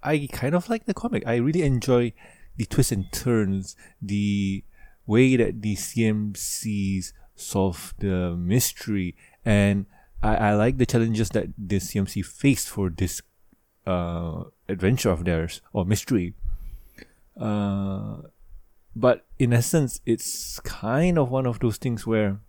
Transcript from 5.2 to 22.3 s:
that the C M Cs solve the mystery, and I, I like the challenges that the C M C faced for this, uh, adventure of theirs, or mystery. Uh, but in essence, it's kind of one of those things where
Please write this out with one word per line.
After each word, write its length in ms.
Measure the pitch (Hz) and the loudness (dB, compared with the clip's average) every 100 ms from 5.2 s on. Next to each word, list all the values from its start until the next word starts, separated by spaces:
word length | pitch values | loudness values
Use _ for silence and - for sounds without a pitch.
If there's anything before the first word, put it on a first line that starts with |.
| 131 131 | 6 6
that 280 | 107 98 | 2 0
the 100 | 107 | -4
C 320 | 98 - - 113 | -4 -4 0 2
M 300 | 107 104 95 | 2 -2 -6
Cs 760 | - - 110 104 98 95 87 - - _ | -8 -8 -4 -2 0 -2 -4 -12 -20 _
solve 600 | - 101 95 85 - - | -6 0 0 0 -10 -6
the 380 | 101 92 90 87 | -2 0 0 -2
mystery, 760 | 87 113 123 - - 101 90 - _ _ | 2 2 2 -4 -4 -2 -2 -6 _ _
and 440 | - 104 101 101 95 _ _ - | 2 4 4 2 -2 _ _ -2
I, 140 | 107 110 | 2 4
I 180 | 107 | 4
like 240 | 104 110 135 | 4 2 2
the 80 | 123 | 2
challenges 440 | 120 113 110 110 | 2 2 0 0
that 180 | 110 - - | 0 -4 -8
the 220 | 98 98 | -2 -2
C 180 | - 107 | -2 -2
M 80 | 95 | -2
C 160 | - | -4
faced 480 | 95 - 139 120 - | -8 0 2 2 -2
for 220 | - 95 | -2 -2
this, 320 | 82 92 - - _ _ _ _ _ - | 0 -4 -4 -14 _ _ _ _ _ -4
uh, 560 | 90 87 85 85 82 87 _ _ | -2 -2 -4 -4 -6 -10 _ _
adventure 400 | 95 92 - 110 | 0 2 2 2
of 160 | 85 85 | 0 2
theirs, 360 | 82 82 - _ | 0 -2 -6 _
or 120 | 107 90 | -4 0
mystery. 500 | 104 - 120 87 - - - - - - - - _ _ - | 0 2 0 0 -4 -4 -4 -6 -14 -20 -20 -20 _ _ -8
Uh, 840 | 110 104 101 98 98 98 104 104 - _ - - - _ _ - | -4 -2 0 -2 -2 -6 -8 -10 -14 _ -20 -20 -20 _ _ 0
but 300 | 123 120 _ - | 2 2 _ 0
in 140 | 123 | 2
essence, 480 | 120 117 165 135 - - | 4 4 2 2 -4 -2
it's 540 | 113 - - - - | -2 -2 -8 -8 -10
kind 580 | - - 104 131 175 170 | -10 -8 -2 0 2 2
of 140 | 131 | 2
one 160 | 131 131 | 0 -2
of 140 | 110 | 0
those 160 | 120 107 | -2 -2
things 280 | 131 117 113 | -4 -4 -2
where 360 | 110 104 | 0 0